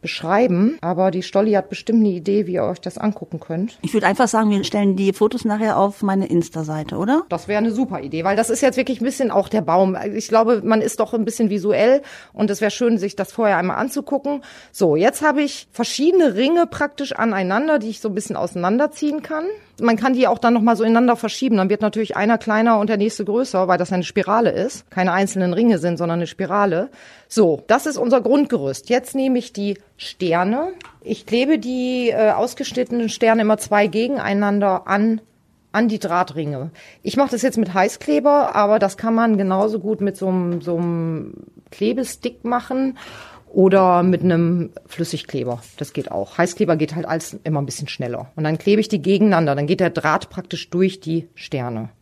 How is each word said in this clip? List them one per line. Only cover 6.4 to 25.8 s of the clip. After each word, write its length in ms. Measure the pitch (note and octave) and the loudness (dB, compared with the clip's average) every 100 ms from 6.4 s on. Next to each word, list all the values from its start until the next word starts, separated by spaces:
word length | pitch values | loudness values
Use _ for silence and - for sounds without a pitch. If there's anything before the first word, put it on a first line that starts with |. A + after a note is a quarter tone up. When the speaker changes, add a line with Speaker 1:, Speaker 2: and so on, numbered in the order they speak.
| E3+ D#3+ D#3 D#3 D3+ - | -2 -6 -6 -6 -6 -6
Speaker 2:
oder? 260 | G3 D4 - | 0 0 0
Speaker 1:
Das 180 | E3+ - | -6 -2
wäre 120 | G#3 | -2
eine 120 | A3+ | 0
super 300 | G#3+ C4 D3+ | 0 -4 -4
Idee, 240 | C3+ D#3+ | -8 -4
weil 120 | E3+ G3 | 0 0
das 140 | A3+ | 0
ist 120 | A3+ | 2
jetzt 140 | C4+ B3+ | 0 0
wirklich 240 | C4 B3+ | -2 -2
ein 40 | |
bisschen 260 | A#3 C4+ B3+ | -2 -2 0
auch 180 | G3 F#3 | 0 0
der 120 | A3 | -2
Baum. 360 | D#3 F3 F#3+ F#3 G#3 | 2 4 4 0 -4
Ich 140 | G#3 G#3 | -6 0
glaube, 340 | A3 A3+ A3+ | 2 4 2
man 160 | G3 A3 | 2 2
ist 180 | G#3+ - | 0 -2
doch 160 | G#3+ | -2
ein 100 | A#3+ | 0
bisschen 260 | G#3+ A3+ A3+ | -4 0 0
visuell 520 | G3+ F#3 C3+ A3 C#4 C#4 - - | 0 0 2 4 4 0 -20 -20
und 180 | - G#3 | -4 -2
es 100 | G3+ | 0
wäre 120 | G#3 | -2
schön, 260 | - A#3+ A3+ | 0 0 0
sich 160 | G3 | -2
das 160 | - F#3+ | -6 -8
vorher 280 | - A3 F3+ | 0 0 2
einmal 180 | F3+ - | 0 -2
anzugucken. 680 | B3+ D4 C#4+ C#4 C#4 C#4+ - - - | -4 -6 -4 -4 -2 -6 -8 -20 -20
So, 240 | - - D3+ | 0 2 4
jetzt 260 | G3 - | 2 2
habe 180 | D4+ C#4+ | 0 2
ich 260 | C#4+ - - | 0 -4 -16
verschiedene 640 | - A#3+ - D4+ F#4 D#4 | -6 -6 0 2 4 4
Ringe 320 | F#3+ C4 E4+ E4+ | 2 2 2 0
praktisch 460 | - C#4+ - C#4 | 0 -6 -4 -8
aneinander, 680 | - A3+ G3 F#3 G3+ D4+ D4+ | -2 -2 0 0 0 2 0
die 120 | A3 | 0
ich 100 | G#3+ | -6
so 80 | A3 | -6
ein 60 | |
bisschen 200 | G3+ - | -6 -6
auseinanderziehen 880 | G3 F3+ F3+ F3 A3+ D4 D4+ D4 D4 | -4 -4 -2 0 0 0 -2 -4 -4
kann. 220 | - D#4 F4 G#4+ _ _ | -6 -6 -6 -8 _ _
Man 160 | A#3 A3+ | 0 2
kann 160 | B3 | 0
die 160 | B3+ A#3+ | 2 2
auch 100 | G3+ | 2
dann 160 | A#3+ | 2
noch 60 | A#3+ | 4
mal 160 | A3 A3+ | 4 2
so 80 | |
ineinander 320 | A3+ A3+ B3 A#3 | 4 4 4 2
verschieben. 400 | A3 - C4 G#3+ | -2 -4 0 2
Dann 140 | F#3 | 2
wird 100 | G#3 | 0
natürlich 360 | G#3+ G#3 G#3+ - | -2 -2 -4 -2
einer 220 | G#3 A3+ | 2 0
kleiner 400 | A3+ G#3+ A#3 A3 | 2 2 4 2
und 100 | G#3 | 2
der 80 | A3 | 0
nächste 260 | G#3 - | 0 -2
größer, 440 | G3+ G#3+ C4 F#3+ F#3 | -4 -2 0 0 2
weil 100 | F3+ | 2
das 140 | F3+ | 2
eine 120 | F#3 | -2
Spirale 460 | E3+ - F#3 G#3+ A3 | -2 -2 0 2 2
ist. 380 | - G#3+ - _ | 0 -4 -6 _
Keine 220 | - F#3 | -2 0
einzelnen 420 | F3 G3 F#3+ F3+ | 0 0 0 -2
Ringe 240 | F3 A#3 | 2 2
sind, 180 | G3 | 2